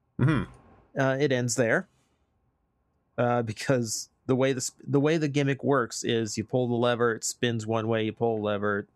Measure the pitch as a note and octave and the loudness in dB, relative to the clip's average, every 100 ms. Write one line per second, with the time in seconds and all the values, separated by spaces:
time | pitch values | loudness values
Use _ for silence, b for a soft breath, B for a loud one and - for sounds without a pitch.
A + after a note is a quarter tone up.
0 | _ - C3 C3+ E2+ - - - _ - | _ 0 2 2 -2 -12 -20 -20 _ 0
1 | C3+ C3 D3 B2+ B2 B2 A2+ D#3 - _ | 0 2 2 2 0 0 2 2 -2 _
2 | _ _ _ _ _ _ _ _ _ _ | _ _ _ _ _ _ _ _ _ _
3 | _ - A#2+ A#2+ A#2 G#2 - C3 A2+ - | _ -2 0 0 -2 -6 0 0 0 -6
4 | - _ - B2+ C3+ B2+ - _ - C#3 | -10 _ -2 2 2 0 -6 _ -2 2
5 | D3 E3 D3+ C#3 C#3 C3 A#2+ C#3 A2+ - | 2 2 0 0 0 -2 0 0 0 -4
6 | - A#2 A2 A2 G2+ C3 B2 A#2+ B2 A#2 | -2 -2 -2 -4 -2 -2 0 2 2 2
7 | A#2+ A2+ - - B2 A#2 G#2+ A2+ A2 A2+ | 0 0 -6 -2 -2 -2 -2 -2 0 0
8 | A2 G#2 A#2 A2 G#2 G#2 G#2 G2+ G2+ | -2 -2 -2 0 -2 -2 0 -2 -4